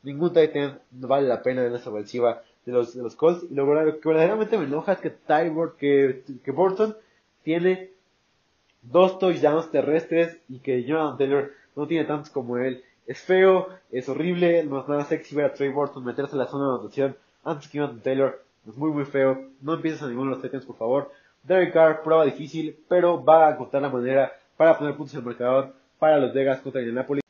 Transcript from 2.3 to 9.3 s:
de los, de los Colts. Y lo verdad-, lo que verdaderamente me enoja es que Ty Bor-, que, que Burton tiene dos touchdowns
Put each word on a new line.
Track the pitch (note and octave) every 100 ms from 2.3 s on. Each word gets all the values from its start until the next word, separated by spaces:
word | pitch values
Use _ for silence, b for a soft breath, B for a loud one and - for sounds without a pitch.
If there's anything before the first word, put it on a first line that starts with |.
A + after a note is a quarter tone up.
| A2+ B _
de | -
los, | B2 A#2 B2
de |
los | A#2 -
Colts. | D#3+ F3 -
Y | C#3
lo | C#3
verdad-, | D3+ D#3
lo | D#3
que | D#3+
verdaderamente | D#3+ E3+ G#3+ G#3+ A3
me | C#3
enoja | D3 F3+
es | F#3
que | D#3+
Ty | - - D#3 E3+
Bor-, | D#3 D#3+ -
que, | C#3+ C#3 C#3 C3 - B2
que | -
Burton | C3+ F#3+ F#3+ A3 G#3+ b b _ _
tiene | D3+ E3+ F3+ F#3 F#3+ _ _ _ _ _ _ _ _ _
dos | A#2+ E3 F#3 F#3
touchdowns | F#3